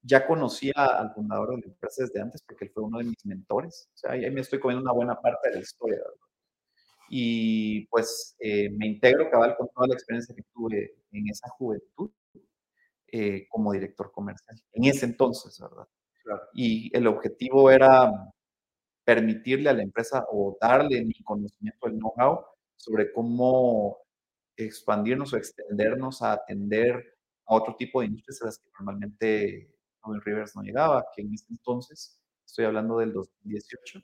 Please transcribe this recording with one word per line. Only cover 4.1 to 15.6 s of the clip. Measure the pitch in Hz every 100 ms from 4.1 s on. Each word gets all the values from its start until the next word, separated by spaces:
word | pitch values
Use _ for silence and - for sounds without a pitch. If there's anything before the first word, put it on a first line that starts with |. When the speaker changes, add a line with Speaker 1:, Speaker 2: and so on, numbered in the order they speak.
Speaker 1:
ahí | 127 120
me | 135
estoy | 127 135
comiendo | 131 123
una | 127
buena | 120 120 113
parte | 120 - 120
de | 98
la |
historia, | - - 117 101
¿verdad? | - - _ _ _ _ _ _ _ _ _
Y, | 131 117 117 110 110 107 107 107
pues, | 117 113 - - _
eh, | 110 104 101
me | 104 107
integro | 104 123 143 160
cabal | 120 120 -
con | 120
toda | - 127
la |
experiencia | 123 - 117 117
que | 120 -
tuve | 120 113 104 - _ _
en | 104 104
esa | 107 123
juventud, | - 127 104 _ - 208 _ _ - _ _ _ _ _ _ _
eh, | 117 104 98 -
como | 110 107
director | 98 98 - 104
comercial. | - 101 - _ 110 _
En | 113
ese | 131 139
entonces, | 120 117 127 117 -
¿verdad? | -